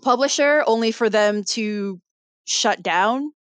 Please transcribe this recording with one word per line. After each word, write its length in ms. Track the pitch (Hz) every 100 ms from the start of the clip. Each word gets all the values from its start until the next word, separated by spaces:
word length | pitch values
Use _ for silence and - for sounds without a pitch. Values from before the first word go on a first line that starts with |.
publisher, 600 | 269 247 277 311 285 302 -
only 240 | 226 226
for 180 | 220 226
them 340 | 214 208 208 196 226
to 440 | 214 208 202 180 _ _ _ _ -
shut 360 | - 220 196
down 500 | 180 170 208 254 302 _